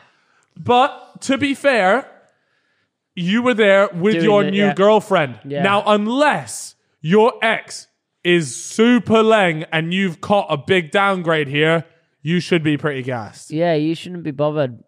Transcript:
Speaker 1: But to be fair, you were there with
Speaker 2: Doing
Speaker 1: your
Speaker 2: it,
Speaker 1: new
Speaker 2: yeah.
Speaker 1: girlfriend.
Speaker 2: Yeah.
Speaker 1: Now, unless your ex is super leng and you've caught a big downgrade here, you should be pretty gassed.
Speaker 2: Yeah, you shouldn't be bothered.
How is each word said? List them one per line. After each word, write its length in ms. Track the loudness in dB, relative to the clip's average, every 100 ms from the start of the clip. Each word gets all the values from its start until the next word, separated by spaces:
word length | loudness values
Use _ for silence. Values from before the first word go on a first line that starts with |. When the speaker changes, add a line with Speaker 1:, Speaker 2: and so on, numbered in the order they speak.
| _ _ _ _ _
Speaker 1:
But 680 | -12 0 2 2 -4 -20 -12
to 160 | -4 -2
be 160 | -2
fair, 560 | -2 0 2 2 0 -2 _ _ _ _ _ _ _ _ _ _
you 260 | -8 -2 0
were 120 | 0
there 340 | 2 4 4 2
with 220 | 0 0 2
Speaker 2:
Doing 80 |
Speaker 1:
your 200 | 4 2
Speaker 2:
it, 60 | 2
Speaker 1:
new 160 | 0 0
Speaker 2:
yeah. 80 |
Speaker 1:
girlfriend. 640 | 4 4 4 2 0 0 -6 -10
Speaker 2:
Yeah. 160 | -4
Speaker 1:
Now, 200 | 0 0 2
unless 880 | 0 0 0 0 0 -6 -14 -16 _ _ _
your 320 | 0 4 2 0
ex 440 | -4 -4 -8 -18 -20 _ _ _
is 300 | 0 0 0
super 680 | -10 -8 0 4 2 2 2
leng 440 | 4 4 2 -2 -4
and 200 | -4 -2
you've 280 | -2 -2 -4
caught 260 | -2 -2 0
a 60 | -4
big 340 | -2 -2 0
downgrade 580 | 0 0 0 -2 -2 -2
here, 360 | 0 0 0 -4 _ _ _
you 180 | -6 -4
should 220 | -2 -2
be 140 | 0 -2
pretty 260 | -4 -8
gassed. 480 | -8 -8 -10 -18 -10
Speaker 2:
Yeah, 240 | -4 -2
you 200 | 0 -2
shouldn't 280 | -6 -10 -12
be 80 | -10
bothered. 520 | -4 -4 -2 -4 -6